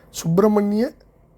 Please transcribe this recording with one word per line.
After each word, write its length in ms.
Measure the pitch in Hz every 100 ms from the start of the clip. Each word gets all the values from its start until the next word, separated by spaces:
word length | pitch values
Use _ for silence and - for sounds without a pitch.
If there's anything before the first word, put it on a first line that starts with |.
| _
சுப்பிரமணிய 840 | - 165 170 214 208 202 208 262 - _ _ _